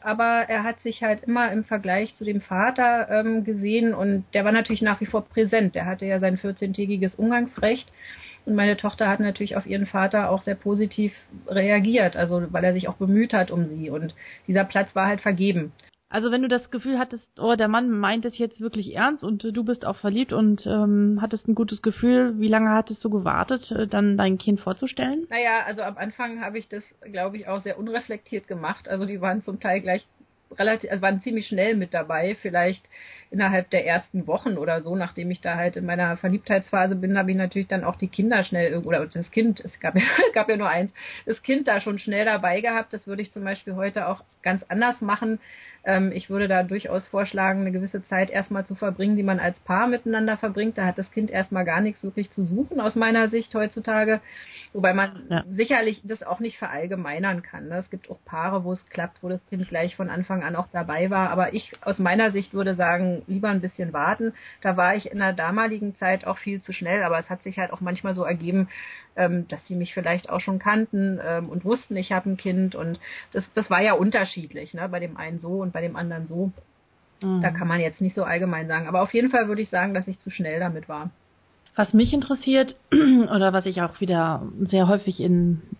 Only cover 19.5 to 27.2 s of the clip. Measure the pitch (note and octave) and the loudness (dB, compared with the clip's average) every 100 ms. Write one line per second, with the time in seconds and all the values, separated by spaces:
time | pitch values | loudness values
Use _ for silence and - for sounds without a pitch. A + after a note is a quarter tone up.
19.5 | A3 A3 B3 - - G3+ G#3+ C4 - G#3+ | -2 -2 -2 -4 -4 -2 0 0 4 4
20.5 | G3+ G3+ G#3 G#3 G#3 G#3 G3+ G#3+ A3 - | 4 0 2 4 4 4 2 0 -2 0
21.5 | A3 A3 G#3 A3 - A#3+ B3 B3 G#3+ G#3+ | 0 0 -2 -2 2 4 6 4 2 4
22.5 | A3 A3 A3 A3 G#3 G#3+ G3+ F3+ - - | 4 6 4 2 -4 -2 0 2 0 0
23.5 | B3+ - A3+ G#3 G#3 G3+ G3+ F#3+ F#3 G#3 | -2 -2 -4 0 2 4 4 2 2 2
24.5 | G3 F#3 F#3+ C4 - B3+ D4+ E4 A#3 A#3 | 0 0 -4 -4 -4 -2 -2 -2 0 2
25.5 | A3+ - G#3 G3+ G3 G3+ - A#3 A3+ G#3 | 0 -2 -4 -6 -6 -8 -6 -8 -8 -8
26.5 | A3 - G#3 - _ G#3+ F#3+ | -10 -10 -14 -16 _ -10 -6